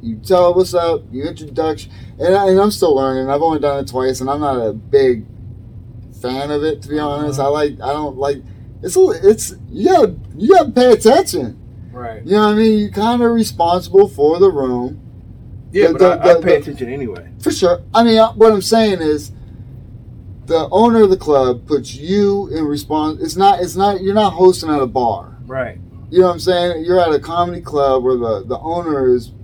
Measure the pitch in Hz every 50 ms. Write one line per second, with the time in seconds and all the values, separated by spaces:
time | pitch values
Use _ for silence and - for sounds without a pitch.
0 | - 117 113 214 - - 185 180 180 175 175 180 185 190 - 175 170 170 165 -
1 | - - - 131 143 165 175 - 160 147 127 120 160 160 151 - - - - -
2 | - - - - 143 175 190 202 202 190 190 190 196 208 208 - - 170 147 131
3 | 135 135 131 131 131 131 139 147 160 165 160 147 139 143 139 139 139 - 123 131
4 | 131 131 131 127 127 131 143 147 151 143 135 123 117 110 101 110 104 - - 139
5 | 135 131 123 110 107 - - - - - - - - - - - - - - -
6 | - - - - - - 127 135 139 147 147 147 147 156 151 - - 143 147 151
7 | 151 147 143 147 151 147 135 139 135 139 147 151 151 147 123 101 107 127 143 151
8 | 151 143 127 127 139 143 143 135 - - - - - - - - - 196 - 185
9 | 381 - - - - 196 220 - - - - - - - - - 208 311 381 330
10 | 262 185 170 - - - - 151 190 254 381 359 311 269 214 247 247 254 226 -
11 | - 220 262 339 381 - - - 131 104 90 - - - - - - - - 127
12 | 123 117 - - 120 151 190 214 214 208 214 214 226 220 214 214 208 202 - 202
13 | 208 226 240 247 240 233 233 233 220 - - - 170 170 175 180 175 - 175 196
14 | 208 196 - 131 143 151 160 175 190 196 175 143 135 127 123 123 123 123 - -
15 | - - - - - - - - - - - - - - - 185 208 170 160 -
16 | 185 180 170 - - 180 175 165 160 180 156 147 - 151 139 - 127 117 127 143
17 | 135 113 95 87 87 - - - - - - - - 175 175 175 - - - 226
18 | 233 233 226 220 220 226 226 208 214 226 214 196 190 - 220 226 220 214 196 175
19 | 165 151 151 147 - - - - - - - - - - - - - - - -
20 | - - - - - - - - - - 165 160 156 143 170 196 226 240 226 226
21 | 214 196 185 180 - 151 147 135 131 127 123 117 - - 156 139 120 - - 131
22 | 147 170 190 208 202 196 196 202 196 - 147 160 160 147 147 143 - - 151 151
23 | 151 151 156 - 156 160 - 180 196 196 196 - 180 170 143 180 196 202 202 185
24 | 185 190 196 214 214 196 165 160 185 185 185 - - 160 151 147 135 120 104 131
25 | 123 117 104 87 - - - - - - 131 131 127 113 - - - - - -
26 | - - - 180 185 180 175 165 156 180 180 175 175 175 175 156 160 170 180 185
27 | 175 165 151 135 123 - 170 175 175 175 175 175 170 - 156 147 139 135 131 131
28 | 123 127 131 123 117 113 110 98 95 110 123 104 - 160 165 175 170 165 151 139
29 | 131 127 123 123 113 - - -